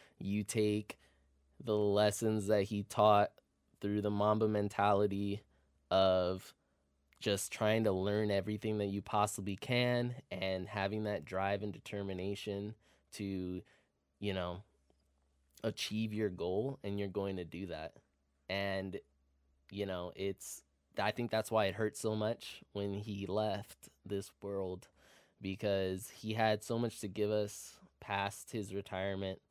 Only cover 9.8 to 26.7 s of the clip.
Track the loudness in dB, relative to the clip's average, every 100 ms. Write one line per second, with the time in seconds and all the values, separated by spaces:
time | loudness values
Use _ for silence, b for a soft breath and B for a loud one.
9.8 | 2 2 -2 -6 -10 -6 -2 -2 -4 -2
10.8 | -2 0 -2 -4 -4 -2 0 0 -4 -8
11.8 | -8 -6 -4 -4 -4 -6 -6 -6 -6 -10
12.8 | b b b -8 -4 -4 -4 -6 -10 b
13.8 | b _ _ -6 -2 -2 -2 -6 -12 _
14.8 | _ _ _ _ _ _ _ -8 -6 -4
15.8 | -4 -2 -2 0 -2 0 -2 0 -2 -4
16.8 | -6 -4 -2 -2 -4 -4 -6 -8 -8 -8
17.8 | -10 -12 _ _ _ _ -6 -2 0 -2
18.8 | -4 -8 -12 _ _ _ _ _ _ -4
19.8 | -2 -2 -6 -4 -4 -4 -10 -16 _ _
20.8 | _ -2 0 0 0 0 2 4 4 2
21.8 | -2 0 -2 0 0 -2 -8 -16 -10 -4
22.8 | -2 -4 -4 -6 -2 0 0 -2 -6 -16
23.8 | -20 _ -6 -6 -6 -10 -8 -4 -4 -6
24.8 | -12 b b b b b -6 -2 0 2
25.8 | 2 -2 -6 -10 -4 2 4 2 0